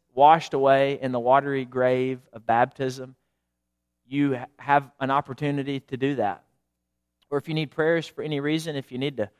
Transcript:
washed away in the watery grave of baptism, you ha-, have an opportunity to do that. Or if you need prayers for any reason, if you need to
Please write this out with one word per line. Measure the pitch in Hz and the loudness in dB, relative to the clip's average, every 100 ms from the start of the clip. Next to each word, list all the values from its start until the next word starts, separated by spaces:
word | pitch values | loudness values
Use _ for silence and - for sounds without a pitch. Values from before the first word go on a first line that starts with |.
| _ | _
washed | 123 143 160 - | 4 6 6 2
away | 139 135 135 139 139 | 0 4 4 2 -2
in | 131 | -4
the | 123 | -2
watery | 120 139 143 135 | 2 2 2 -4
grave | 123 127 127 127 127 127 _ | -4 0 2 2 -2 -6 _
of | 113 113 | -10 -2
baptism, | 117 135 - 131 131 127 131 _ _ _ _ _ _ _ _ 120 | 2 0 -2 -8 -8 -14 -20 _ _ _ _ _ _ _ _ _
you | 139 143 123 | -2 0 -2
ha-, | 131 - | -8 -8
have | 131 143 135 - | 2 2 2 -4
an | 135 | -2
opportunity | 139 139 123 147 143 139 139 | -2 -4 -6 -4 -4 -6 -8
to | - 127 | -8 -4
do | 135 131 | -2 -2
that. | 101 87 _ _ _ _ _ _ _ _ _ | -4 -6 _ _ _ _ _ _ _ _ _
Or | 143 | -6
if | 165 | -4
you | |
need | 156 151 | -4 -4
prayers | - 160 165 - | -2 0 0 -2
for | - | -10
any | 151 143 | -6 -4
reason, | 147 160 160 143 | -2 -4 -4 -10
if | - | -10
you | 127 | -6
need | 143 123 | -6 -4
to | 104 | -8